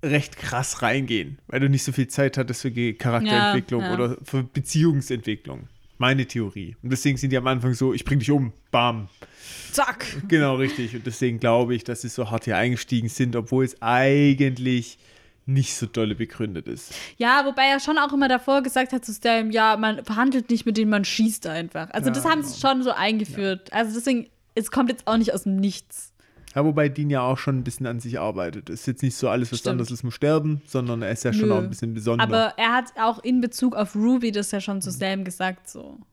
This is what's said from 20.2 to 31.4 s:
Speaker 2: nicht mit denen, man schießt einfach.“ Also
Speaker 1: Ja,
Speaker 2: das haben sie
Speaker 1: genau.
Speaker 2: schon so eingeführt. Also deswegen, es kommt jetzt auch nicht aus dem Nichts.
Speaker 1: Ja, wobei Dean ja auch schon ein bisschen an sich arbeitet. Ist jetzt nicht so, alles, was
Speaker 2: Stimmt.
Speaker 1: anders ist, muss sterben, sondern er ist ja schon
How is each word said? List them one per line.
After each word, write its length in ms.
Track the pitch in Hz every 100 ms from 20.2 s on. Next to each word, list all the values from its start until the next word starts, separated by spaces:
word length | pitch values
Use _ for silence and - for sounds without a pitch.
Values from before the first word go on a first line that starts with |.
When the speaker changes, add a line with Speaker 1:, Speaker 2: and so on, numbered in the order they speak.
| 262 269 233
Speaker 2:
nicht 160 | 233
mit 140 | - 214
denen, 120 | 214
man 140 | 208
schießt 420 | 190 - 220 214 170
einfach.“ 440 | 160 170 - 160
Also 180 | - 254
Speaker 1:
Ja, 60 |
Speaker 2:
das 100 | 247
haben 180 | 330 320
sie 120 | 277 -
Speaker 1:
genau. 100 | 269
Speaker 2:
schon 80 | 262
so 100 | 254
eingeführt. 760 | - 202 220 202 - 196 190 -
Also 200 | - 226
deswegen, 340 | 226 233 247 - _ _
es 160 | - 214
kommt 180 | - 254
jetzt 180 | 254 -
auch 120 | 226
nicht 160 | 220
aus 80 | 190
dem 140 | 202 190
Nichts. 520 | 196 180 _ - - _ _ - -
Speaker 1:
Ja, 100 | -
wobei 240 | 151 151 147
Dean 220 | 135 147
ja 120 | 139
auch 160 | 123 131
schon 200 | - 135
ein 60 |
bisschen 220 | 123 - 127
an 140 | 120
sich 180 | 117 120
arbeitet. 520 | 95 92 85 104 -
Ist 160 | 104 -
jetzt 160 | 120
nicht 120 | 135
so, 140 | - 127
alles, 240 | 117 120
was 80 | 120
Speaker 2:
Stimmt. 120 | 123
Speaker 1:
anders 180 | 123 117
ist, 100 | 123
muss 120 | 123
sterben, 480 | - 143 156 151 151 -
sondern 340 | 135 120 117
er 80 | 107
ist 100 | 226
ja 80 | 127
schon 160 | 107